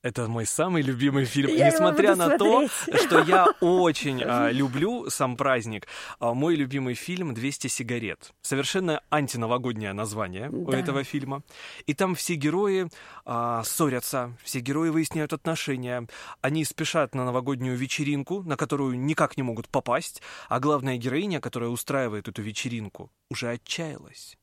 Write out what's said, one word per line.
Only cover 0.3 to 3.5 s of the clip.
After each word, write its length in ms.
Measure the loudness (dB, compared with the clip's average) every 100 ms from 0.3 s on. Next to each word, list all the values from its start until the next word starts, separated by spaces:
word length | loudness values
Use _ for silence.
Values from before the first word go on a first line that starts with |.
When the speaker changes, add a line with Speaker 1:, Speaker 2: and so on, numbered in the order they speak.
| -2 -2
Speaker 1:
самый 360 | 0 2 2
любимый 420 | 2 2 2 4
фильм. 260 | 2 2 2
Speaker 2:
Я 180 | 6 6
его 80 | 6
Speaker 1:
Несмотря 320 | 4 6 6 6
Speaker 2:
буду 40 | 4
Speaker 1:
на 80 | 6
то, 300 | 6 6 4
Speaker 2:
смотреть. 340 | -2 0 2 6
Speaker 1:
что 140 | 6
я 240 | 6 6 6